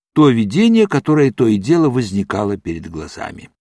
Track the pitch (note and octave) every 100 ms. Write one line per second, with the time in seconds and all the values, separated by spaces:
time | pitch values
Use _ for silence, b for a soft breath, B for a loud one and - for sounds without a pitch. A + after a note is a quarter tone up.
0 | _ - D3 A#2 G2+ C#3+ A3+ A3+ G3+ C#3+
1 | - D3+ C#3 G#2+ A#2 G#2 G#2 E3+ D3+ B2
2 | A2 G2 G2 G2 G#2 G2+ F2 E2 E2 D#2
3 | D2+ - D2 - - _